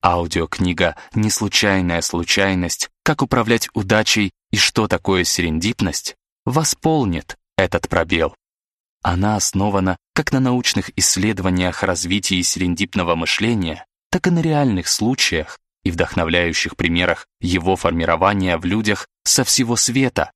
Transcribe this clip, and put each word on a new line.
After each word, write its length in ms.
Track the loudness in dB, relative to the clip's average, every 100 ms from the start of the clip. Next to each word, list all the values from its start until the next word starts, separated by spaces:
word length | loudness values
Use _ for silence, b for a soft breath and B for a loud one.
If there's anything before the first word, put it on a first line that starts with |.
| 2
Аудиокнига 880 | 0 0 -2 -4 -2 -2 2 0 -2 B -2
«Неслучайная 840 | 0 0 -2 0 2 2 2 -2
случайность. 880 | -2 -4 -2 0 2 2 -2 -4 -8 _
Как 220 | -2 0
управлять 460 | 2 2 2 2 0
удачей 600 | -6 2 2 2 0 0 _ _
и 60 | -2
что 300 | 0 0 0
такое 360 | 0 2 0
серендипность» 920 | 2 0 0 0 -2 0 -2 -2 -8 -14 _ _ -2
восполнит 920 | 0 0 0 0 2 0 -2 -6 -16 _ -2
этот 320 | 0 0 0
пробел. 460 | 0 2 2 0 -2 _ _ _ _ _ _
Она 340 | -4 0 2 0
основана 600 | 0 0 0 2 0 -2 _
как 180 | -4 0
на 80 | 0
научных 520 | 2 2 0 -2 -4 -2
исследованиях 880 | -2 0 0 0 0 2 0 0
развития 600 | -2 -2 -2 -2 0 0
серендипного 720 | 0 -2 -2 0 -2 -2 -2 -2
мышления, 720 | -2 -2 0 0 -2 -6 -14 _ _
так 160 | -2 0
и 20 |
на 140 | 0
реальных 460 | 2 2 2 0 -2
случаях 680 | -2 0 0 0 -2 -4 -12 _ _
и 60 | -4
вдохновляющих 880 | -2 -2 0 0 2 0 0 -4 -2
примерах 500 | 0 2 2 -2 -6 _
его 340 | -2 0 0 0
формирования 840 | 0 0 0 2 4 2 0 0
в 80 | 0
людях 420 | -2 0 -2 -6 _
со 200 | 0 0
всего 320 | 2 0 0 0
света 560 | 0 0 0 0 -4